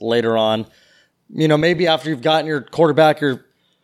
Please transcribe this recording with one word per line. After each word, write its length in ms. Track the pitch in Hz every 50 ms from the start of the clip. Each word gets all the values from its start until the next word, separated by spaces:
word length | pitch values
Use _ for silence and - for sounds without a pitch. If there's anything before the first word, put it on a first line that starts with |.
later 340 | 107 113 117 120 113 113 113
on. 300 | 113 110 110 110 110 110 - _ _ _ _ _ _ _ _ _ _ _ _ -
You 140 | - 156
know, 80 | 156 151
maybe 320 | 151 156 170 180 156 180
after 220 | 165 160 151 - 156
you've 120 | 160 123
gotten 260 | 120 156 156 160 147
your 120 | 156 151 139 117
quarterback, 580 | - - 151 165 156 143 151 156 156 147 -
your 240 | 147 139 127 120 _ _ _ _ _ _ _ _